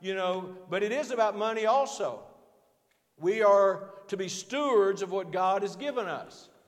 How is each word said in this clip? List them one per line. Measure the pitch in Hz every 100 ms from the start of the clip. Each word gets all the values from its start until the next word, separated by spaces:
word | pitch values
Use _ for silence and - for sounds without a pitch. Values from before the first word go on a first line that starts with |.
you | 185
know, | 190 185 185 185 185 -
but | 180
it | 208
is | 262 294
about | 247 214 202
money | 214 226 220
also. | 262 269 - 165 110 - - _ _ _ _ _ _ _ _
We | 165 220
are | 208 202 196 180 196 - -
to | 196
be | 185
stewards | - - 269 285 226 196 185
of | 190
what | 190 180
God | 180 185 196
has | 202 175
given | 285 254 190
us. | 139 - - - _